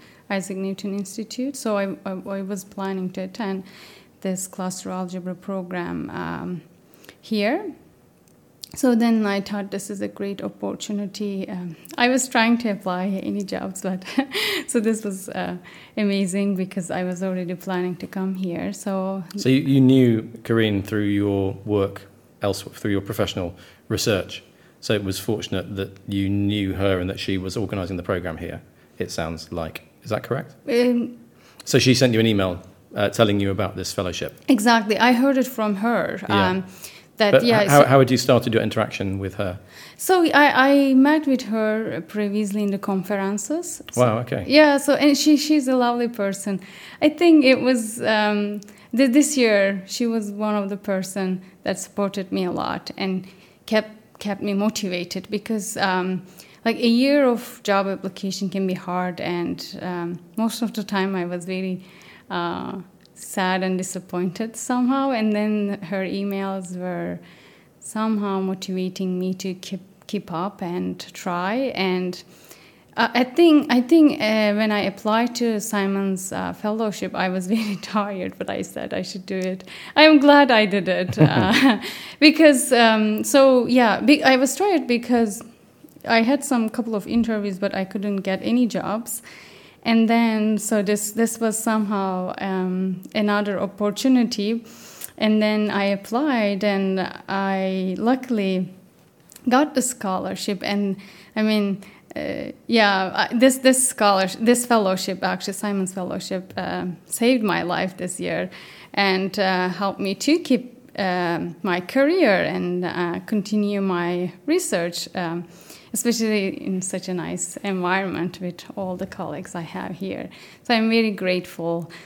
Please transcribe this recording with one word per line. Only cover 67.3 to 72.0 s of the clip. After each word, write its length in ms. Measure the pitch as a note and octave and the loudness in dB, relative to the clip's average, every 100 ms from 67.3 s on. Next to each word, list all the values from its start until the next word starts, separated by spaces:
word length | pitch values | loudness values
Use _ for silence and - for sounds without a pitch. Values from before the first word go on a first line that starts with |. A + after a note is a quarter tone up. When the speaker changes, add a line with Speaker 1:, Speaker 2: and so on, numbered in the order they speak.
| - - - _ _ | -20 -20 -20 _ _
Speaker 1:
somehow 600 | - G#3+ A3 G#3+ G3+ F#3+ | -10 -4 -2 0 -2 -2
motivating 800 | F#3+ F#3 - F#3 F#3 F#3 F#3+ F3+ | -2 -4 -6 -4 -4 -4 -4 -2
me 140 | F#3 F#3 | -2 -4
to 180 | F#3+ | -6
keep, 280 | F#3 - F#3+ - _ - | -8 -10 -12 -12 _ -8
keep 240 | G3+ - | -8 -6
up 280 | E3 G3 - | -6 -6 -6
and 380 | F3 F3+ F3+ F3+ - | -6 -4 -4 -6 -12
try. 580 | - F#3+ F3 F#3 A#3+ C4+ - | -10 -6 -4 -2 -2 -4 -2
And, 480 | F#3+ F3+ | -2 0